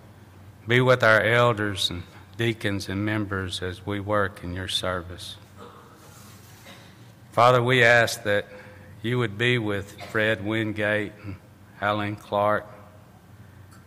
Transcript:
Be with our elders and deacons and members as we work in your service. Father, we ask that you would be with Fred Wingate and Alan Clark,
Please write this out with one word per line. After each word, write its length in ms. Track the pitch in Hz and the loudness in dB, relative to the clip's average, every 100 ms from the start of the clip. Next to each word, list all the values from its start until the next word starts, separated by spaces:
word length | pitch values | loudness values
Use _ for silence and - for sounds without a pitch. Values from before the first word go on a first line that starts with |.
| - - - - - - 107 | -20 -20 -20 -20 -20 -10 0
Be 140 | 123 | 2
with 200 | 127 123 | 4 6
our 200 | 113 107 | 6 6
elders 680 | 104 120 120 107 104 95 - | 4 4 2 2 -2 -4 -4
and 140 | 87 85 - - - | -6 -12 -18 -12 -4
deacons 540 | 117 107 104 98 - | -2 -2 -4 -4 -6
and 160 | 95 104 | -4 -4
members 560 | 110 101 98 95 - | -4 -4 -6 -6 -6
as 240 | 92 92 95 | -8 -8 -8
we 160 | 101 | -6
work 420 | 98 104 95 98 | -2 -2 -2 -6
in 100 | 90 | -10
your 140 | 90 92 | -8 -6
service. 680 | - 92 92 85 87 - - - - - - - - - - - - - - - - - - - - - | -6 -4 -6 -8 -14 -16 -18 -20 -20 -20 -20 -20 -20 -20 -20 -20 -20 -20 -20 -20 -20 -20 -20 -20 -20 -4
Father, 320 | - 120 127 | 4 6 6
we 180 | 120 127 | 4 4
ask 420 | 117 120 113 - | 6 6 4 -2
that 220 | 104 101 - - - - - - | -2 -2 -2 -12 -20 -20 -20 -10
you 180 | 110 123 | -4 -2
would 180 | 117 101 | -2 -2
be 200 | 120 123 | 0 0
with 400 | 107 101 98 - - | -2 -4 -8 -14 -6
Fred 360 | 110 107 107 101 | 0 0 0 -2
Wingate 680 | 110 110 104 104 107 104 - | -4 -4 -2 -2 -2 -4 -10
and 140 | 98 95 - - - - | -14 -16 -18 -20 -20 -6
Alan 380 | 101 107 101 104 | -4 -2 -4 -8
Clark, 500 | - 101 104 104 - - - - - - - - - - - - | -4 0 2 0 -4 -18 -20 -20 -20 -20 -20 -20 -20 -20 -20 -20